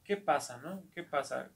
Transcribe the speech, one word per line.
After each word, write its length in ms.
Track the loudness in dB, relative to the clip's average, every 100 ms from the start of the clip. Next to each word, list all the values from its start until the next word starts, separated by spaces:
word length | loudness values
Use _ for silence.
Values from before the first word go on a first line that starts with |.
¿qué 140 | -2 -2
pasa, 400 | 4 4 2 -8
no? 240 | -8 -8 -10
¿Qué 100 | -12
pasa? 480 | 0 0 0 -2 -4